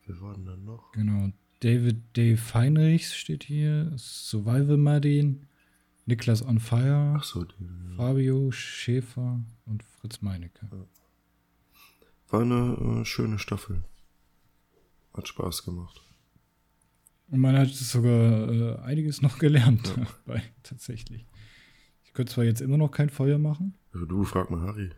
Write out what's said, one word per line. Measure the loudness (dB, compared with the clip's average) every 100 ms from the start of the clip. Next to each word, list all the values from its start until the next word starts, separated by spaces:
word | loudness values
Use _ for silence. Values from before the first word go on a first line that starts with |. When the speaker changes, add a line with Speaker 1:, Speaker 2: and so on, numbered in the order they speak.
| -16
Speaker 1:
Wer | -14
war | -14
denn | -14
dann | -14 -14
noch? | -14 -18 _
Speaker 2:
Genau. | -4 0 0 -2 -6 _ _
David | 2 2 2 -2 -4
Dave | 2 4 4 2
Heinrichs | 0 4 6 6 4 0
steht | -10 -8 -8
hier. | -4 -2 0 0 -2 -6
Survival | -10 -14 -6 -4 0 2 4 4
Martin. | 4 4 4 2 2 0 -8 _ _ _ _ _ -2
Niklas | 0 2 2
on | 2 0
Fire. | 2 2 4 2 2 0
Speaker 1:
Ach |
so, | -2 -8
den, | -8 -10 -14 -14 -14
ja. | -4
Speaker 2:
Fabio | 0 2 2 2 0
Schäfer | -4 -10 -10 -2 -2 -2 -6 -4 -4 -8 -14
und | -10 -10
Fritz | -10 _ -16 -8
Meinecke. | -8 -8 -10 _ -16
Speaker 1:
Ja. | -16 -18 _ _ _ _ _ _ _ _ _ _ _ _ _ _
War | 0
eine, | 2 2 0 -2 -2 -2
äh, | -4
schöne | -4 -2 -4
Staffel. | -6 -8 -4 -6 -6 -14 _ _ _ _ _ _ _ _ _ _ _
Hat | -16 -14
Spaß | -8 -8 -6
gemacht. | -10 -12 -14 -20 _ _ _ _ _ _ _ _ _ _ _ _ _
Speaker 2:
Und | 2
man | 4 4
hat | 4
sogar, | 0 -2 2 4 6 6 4 2
äh, | -2 -2 -6
einiges | -4 -4 -2 0
noch | 0 4
gelernt | 4 6 6 4 2 -4
Speaker 1:
Ja. | -6 -10
Speaker 2:
<laughs> | -8
dabei, | -8 -8 _
tatsächlich. | -18 -16 -12 -12 -12 -16 -18 -20 -20 -20 _ _ _ _
Ich | _
könnte | -6 -4
zwar | 2
jetzt | 2 2
immer | 0 2
noch | 2
kein | 2 -2
Feuer | 2 0 2
machen. | 0 -2 -6 -8 _
Speaker 1:
Also | -10 -4
du, | -2
frag | 0 -2 -2
mal | -4
Harry. | -4 -6 -8